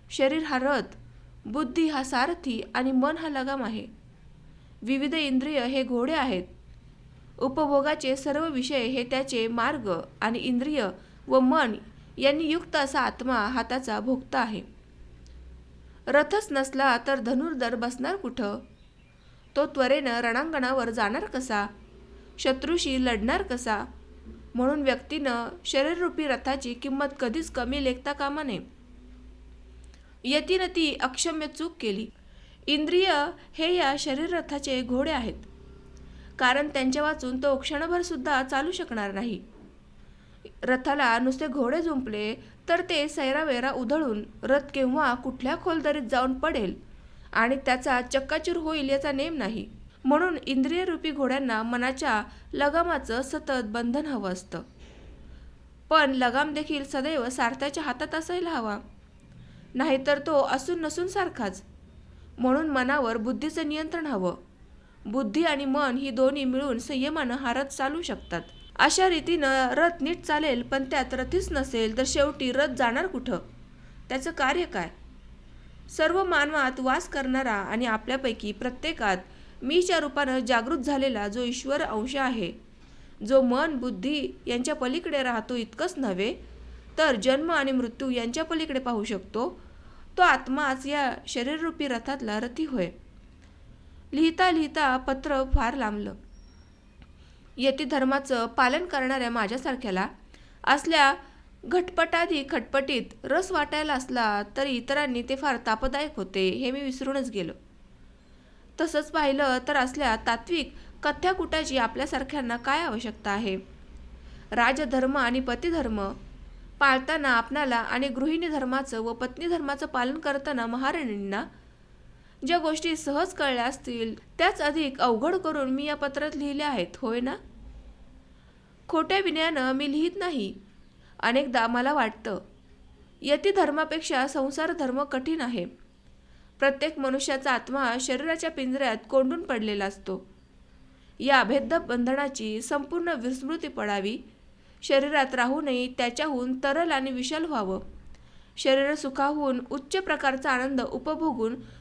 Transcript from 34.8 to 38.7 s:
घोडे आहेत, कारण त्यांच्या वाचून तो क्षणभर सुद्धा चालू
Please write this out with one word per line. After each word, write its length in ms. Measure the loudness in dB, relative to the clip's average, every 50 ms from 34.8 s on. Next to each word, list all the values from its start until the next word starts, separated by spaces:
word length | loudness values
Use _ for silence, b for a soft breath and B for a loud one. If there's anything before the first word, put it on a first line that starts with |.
| 0
घोडे 280 | 0 0 0 2 0
आहेत, 240 | 0 -2 -2 -4 -6 -8 -12 -18 -20 -20 -20 -20 -20 -20 -20 -20 B B B B B B B B B 2
कारण 300 | 4 4 4 4 2 0
त्यांच्या 340 | 0 0 2 2 2 2 2
वाचून 400 | 0 0 0 -2 -4 -4 0 2
तो 140 | 2 2
क्षणभर 460 | 2 0 -2 -2 -2 0 0 0 0 0
सुद्धा 400 | -2 -4 -4 0 2 2 2 2
चालू 280 | 0 0 0 0 0